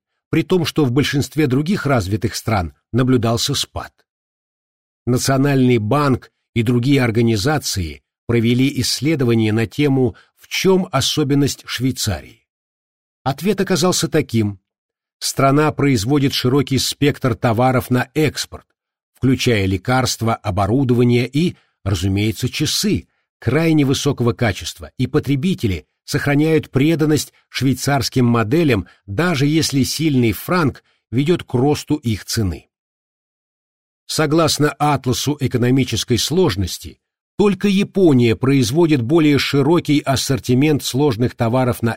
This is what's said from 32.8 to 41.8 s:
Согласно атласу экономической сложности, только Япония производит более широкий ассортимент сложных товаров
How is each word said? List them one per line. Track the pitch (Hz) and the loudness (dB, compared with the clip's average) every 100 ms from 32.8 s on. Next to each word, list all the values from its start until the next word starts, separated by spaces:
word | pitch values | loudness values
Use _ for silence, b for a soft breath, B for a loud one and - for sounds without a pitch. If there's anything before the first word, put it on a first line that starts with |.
| _ _ _ _ _ _ _ _ _ _ _ _ - | _ _ _ _ _ _ _ _ _ _ _ _ -8
Согласно | - 151 160 151 - 147 - | -2 0 2 2 2 -2 0
атласу | 147 113 127 117 - 147 | 0 0 -2 -2 -4 -2
экономической | 127 120 120 135 127 107 - 117 | -2 0 2 2 0 -4 -2 -2
сложности, | - 165 170 92 92 - - - _ _ _ - | 0 0 0 0 -4 -6 -14 -20 _ _ _ 0
только | 202 185 202 | 0 2 0
Япония | 190 196 202 175 127 120 | 0 0 2 4 6 4
производит | 104 131 139 110 151 170 151 | 2 2 2 2 2 2 2
более | 113 170 151 139 | 2 2 4 2
широкий | - 143 139 170 - 147 | 2 0 2 0 2 0
ассортимент | 143 131 - 135 - 127 156 139 | 0 -2 -2 -2 0 2 2 0
сложных | - 127 151 107 120 - | -2 0 0 0 -2 -2
товаров | 117 127 123 - | -2 0 0 0